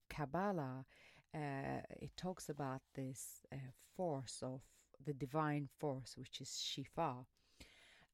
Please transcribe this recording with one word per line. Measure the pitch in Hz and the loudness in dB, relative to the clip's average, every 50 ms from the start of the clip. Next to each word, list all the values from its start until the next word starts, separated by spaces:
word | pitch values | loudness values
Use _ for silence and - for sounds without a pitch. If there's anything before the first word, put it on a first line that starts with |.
| _ - | _ -6
Kabbalah, | - 151 147 135 143 175 196 208 190 165 139 131 127 131 135 - - - - - - - - _ - | -2 0 0 2 2 2 4 4 4 2 2 0 -2 -4 -8 -10 -14 -20 -20 -20 -20 -20 -12 _ -2
uh, | 156 147 143 139 135 139 135 135 127 - - | -2 0 0 0 0 0 0 0 0 -2 -4
it | - - - 135 - | -8 -8 -8 -8 -6
talks | - 170 185 185 - - - | -2 -2 -2 -2 -2 -4 -4
about | 147 147 143 131 131 135 - _ - | -2 0 0 0 0 -2 -4 _ -4
this, | 135 135 131 131 - - - - - - - - | -2 -2 -2 -2 -4 -6 -8 -10 -12 -10 -8 -8
uh, | 135 131 127 - - - - - | -6 -6 -8 -12 -14 -20 -10 -2
force | 190 185 170 143 135 123 - - - 127 | 0 2 2 2 2 0 -4 -6 -4 -2
of | 131 131 131 - - - - - _ - - 139 | -2 -4 -4 -8 -12 -20 -20 -20 _ -16 -6 -2
the | 151 143 | -2 0
divine | 131 147 127 139 160 156 151 147 147 143 131 - - | 0 0 2 4 4 6 6 6 4 2 0 -2 0
force, | 156 147 131 131 123 - - | 2 2 2 2 -2 -8 -10
which | 123 123 - - - | -10 -10 -10 -8 -8
is | 135 - | -6 -4
Shifa. | - - - - - 143 127 - - - 170 143 123 123 127 - _ _ _ _ _ - - - - - - - - - - _ | -2 -2 -2 -2 -2 -2 -4 -2 0 2 2 2 2 0 -6 -12 _ _ _ _ _ -20 -20 -20 -20 -20 -20 -20 -20 -20 -20 _